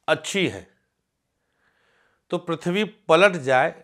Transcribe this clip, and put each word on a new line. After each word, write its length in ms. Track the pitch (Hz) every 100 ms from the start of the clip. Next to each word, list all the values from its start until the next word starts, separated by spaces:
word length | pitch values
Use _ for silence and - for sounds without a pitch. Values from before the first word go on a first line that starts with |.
| -
अच्छी 400 | 160 - 196 147
है 200 | 98 - _ _ _ _ _ _ _ _ _ _ _ _ _ _ _ -
तो 60 | 175
पृथ्वी 440 | 170 160 175 196
पलट 520 | 214 - - 160 202 175
जाए 460 | 131 127 160 -